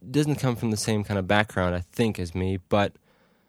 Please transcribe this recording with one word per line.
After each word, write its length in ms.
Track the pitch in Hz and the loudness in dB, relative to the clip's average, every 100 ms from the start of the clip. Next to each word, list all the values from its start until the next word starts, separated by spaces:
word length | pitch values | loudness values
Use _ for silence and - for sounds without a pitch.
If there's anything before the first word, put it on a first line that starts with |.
| - | -2
doesn't 260 | 139 151 139 | 0 0 0
come 200 | 131 117 | 0 0
from 140 | 117 | -2
the 60 | 107 | -2
same 280 | - 107 | 0 -2
kind 140 | 101 101 | 0 -2
of 80 | 92 | 2
background, 460 | 104 107 98 90 | 2 2 0 0
I 60 | 87 | 0
think, 380 | - - 117 95 | -6 -2 -2 0
as 160 | 85 | -6
me, 240 | 92 92 95 - | -4 -2 -4 0
but 260 | 104 101 _ _ _ _ _ | 0 0 _ _ _ _ _